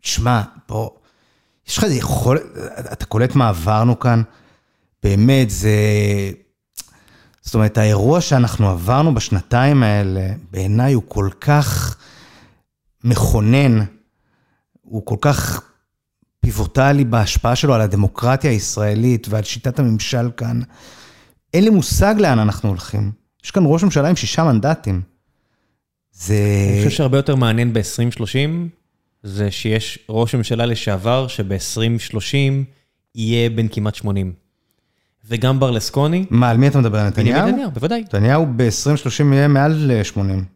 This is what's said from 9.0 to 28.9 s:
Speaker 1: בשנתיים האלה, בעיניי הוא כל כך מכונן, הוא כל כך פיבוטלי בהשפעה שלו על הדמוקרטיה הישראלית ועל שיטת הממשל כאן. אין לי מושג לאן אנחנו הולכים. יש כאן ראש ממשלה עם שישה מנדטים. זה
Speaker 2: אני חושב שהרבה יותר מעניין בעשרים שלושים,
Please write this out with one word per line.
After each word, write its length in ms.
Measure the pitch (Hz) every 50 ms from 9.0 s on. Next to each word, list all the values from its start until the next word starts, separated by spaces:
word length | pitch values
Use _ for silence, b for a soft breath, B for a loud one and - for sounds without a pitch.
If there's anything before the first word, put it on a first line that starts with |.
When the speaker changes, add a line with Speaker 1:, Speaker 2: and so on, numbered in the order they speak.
| 151 165 143
Speaker 1:
בשנתיים 680 | 113 - - - 95 - _ - 120 127 139 147 139 123
האלה, 460 | 107 104 104 101 95 95 95 95 95 98 - - -
בעיניי 420 | 92 92 92 95 101 110 123 135 139
הוא 100 | 120 - -
כל 200 | - - 98 95 - _
כך 560 | - - 147 147 143 - - - - - - B B B B B B B B B B B B B B B _ _ _ _ _ _ -
מכונן, 800 | 120 120 95 113 - - 110 104 107 120 135 143 135 117 110 104 95 - - _ _ _ _ _ _ _ _ _ _ _ _ _ _ _ _ _
הוא 200 | - - 110 95
כל 100 | - 113 104
כך 400 | - 147 143 - - - - - - _ _ _ _ _ _ _ _ _ _ _ _ _ _ _
פיבוטלי 640 | - 113 104 104 107 - - 139 131 139 143 143 139
בהשפעה 520 | 120 113 117 107 98 - - - 117 120
שלו 180 | 120 - 147 131
על 60 | 113
הדמוקרטיה 680 | 110 104 95 101 101 98 - - - 120 131 135 - 151
הישראלית 760 | 120 107 - - - - 104 104 104 107 113 123 123 113 113 -
ועל 120 | 104 107 104
שיטת 360 | - - 117 - 135 120 -
הממשל 520 | 143 120 110 107 - - - 123 117 120 117
כאן. 240 | - 120 120 117 117 123 B B B B B B B B B B B B B B B _ _ -
אין 100 | 165 196
לי 60 | 220
מושג 440 | 220 190 143 - - - - 202 220 214
לאן 200 | 208 165 131 113
אנחנו 300 | 110 107 104 - - 107
הולכים. 420 | 98 87 - - - 104 104 101 104 _ _ _ _ _ _
יש 60 | -
כאן 120 | - 202 180
ראש 180 | 143 151 165 180
ממשלה 240 | 202 - 147 139 156
עם 80 | 180
שישה 280 | - - 101 - - 165
מנדטים. 580 | 165 127 110 98 139 160 160 - 107 95 90 95 - _ _ _ _ _ _ _ _ _ _ _ _ _ _ _ _ _ _ _ _ _
זה 220 | _ 87 87 104 104 104 104 101 101 101 98
Speaker 2:
אני 80 | 98 101
חושב 180 | 104 107 104
שהרבה 220 | - 151 131 127 139
יותר 160 | 135 - 143
מעניין 360 | 135 123 113 110 117 120 120 113
בעשרים 400 | 113 104 - - - 117 120 117
שלושים, 560 | - 117 101 - 131 139 151 160 170 175 170 165 _ _ _